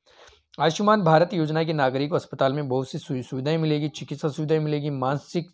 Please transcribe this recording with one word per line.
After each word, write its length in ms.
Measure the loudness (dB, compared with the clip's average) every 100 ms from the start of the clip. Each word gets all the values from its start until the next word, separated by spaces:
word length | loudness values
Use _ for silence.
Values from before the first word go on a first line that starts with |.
| _ _ -20 _ _ -2
आयुष्मान 440 | -2 2 2 4
भारत 320 | 6 6 4
योजना 280 | 0 0 0
के 80 | 0
नागरिक 380 | 0 0 0 -2
को 60 | -2
अस्पताल 360 | -4 0 0
में 160 | 0 -2
बहुत 200 | -2 -2
सी 100 | -8
सु-, 240 | -6 -6
सुविधाएं 340 | -4 -4 -2 0
मिलेगी, 300 | 0 0 -2
चिकित्सा 400 | -6 -10 -6 -4
सुविधाएं 300 | -4 0 0
मिलेगी, 300 | 2 -2 -2
मानसिक 600 | -2 -2 -2 -4 -6 -6